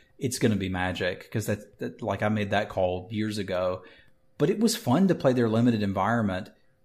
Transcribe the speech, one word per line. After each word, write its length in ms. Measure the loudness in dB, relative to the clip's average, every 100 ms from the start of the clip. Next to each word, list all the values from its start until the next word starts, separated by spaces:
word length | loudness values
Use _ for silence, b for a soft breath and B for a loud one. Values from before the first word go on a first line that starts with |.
| B -6
it's 200 | -6 0
gonna 180 | 2 2
be 120 | 0
Magic, 640 | -2 -2 -2 -2 -4 -6
'cause 140 | -6 -2
that, 340 | -4 -6 -10
that, 220 | -10 -8
like, 200 | -4 -2
I 80 | 0
made 220 | 0 0
that 180 | 0 -2
call 380 | 0 0 0 -6
years 260 | -4 -4 -4
ago. 460 | -4 -2 -2 -4 B B B _ _ -2
But 120 | 0
it 100 | 2
was 160 | 0 0
fun 320 | 0 4 4
to 80 | 4
play 180 | 2
their 160 | 4 2
limited 320 | 4 4 2
environment. 720 | 0 0 0 2 0 -2 -6 _ _ _